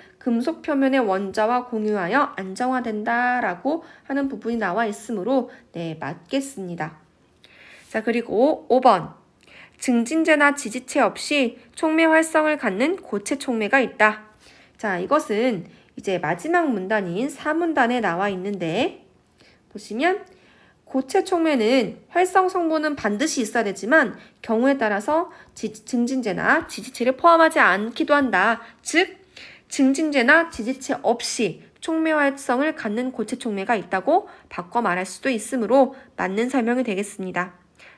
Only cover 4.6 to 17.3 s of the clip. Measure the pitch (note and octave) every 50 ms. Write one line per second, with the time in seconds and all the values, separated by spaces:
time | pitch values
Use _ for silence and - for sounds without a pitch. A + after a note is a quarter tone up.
4.6 | G#3 F#3 F3 G#3+ A#3 G#3 G#3 G#3 - - A#3 G3 F3+ A#3 C4+ C4 B3 - - -
5.6 | - _ - E3+ E3+ E3 D#3+ D#3 C#3+ C3+ E3+ - - - - C#4 C4+ C#4 - G3
6.6 | F#3+ F3+ E3+ D#3+ D#3 D#3+ - - _ _ _ _ _ _ _ _ _ _ _ -
7.6 | - - - - - - - A3 A3 A#3+ A3 A#3+ A#3 - - G#3 B3+ D4+ D#4 -
8.6 | - - - C4 C4 B3+ G#3 F3 D#3 - - - _ _ _ _ _ _ - -
9.6 | - - _ _ - - A#3+ A#3 A#3 A#3 D#4 D#4+ D#4+ E4 D#4 D4 D4 C#4+ C#4+ C#4+
10.6 | - A3 G#3+ B3+ B3 - - D4 A#3+ G3 - - - - D4 C#4+ C4 A3+ - -
11.6 | - - _ - - D#4+ D#4 D#4+ E4 D#4+ D#4+ D#4+ D#4+ D#4+ - D#4 D#4 D4+ D4+ C#4+
12.6 | - A3 F#3 G3 B3+ D#4 F#4+ F#4 - - - G3+ G3+ - D4 C#4 - - A#3+ A3
13.6 | G#3+ G3+ C4 C4+ B3 - - - G#3+ G#3+ G#3+ - - - - _ _ - - -
14.6 | - _ _ _ - G#3 F#3 F3 F#3 - C#4 D#4 D4+ - G#3 G#3 A#3+ C4 A3+ E3+
15.6 | E3+ - - - _ _ _ - G#3 G3+ F#3 F3 F3+ D3+ E3+ F3 - D#4 E4+ F4
16.6 | E4 D4 A#3+ G3 F#3 F#3+ A3 G#3+ F#3+ F3 E3+ G3 B3+ D4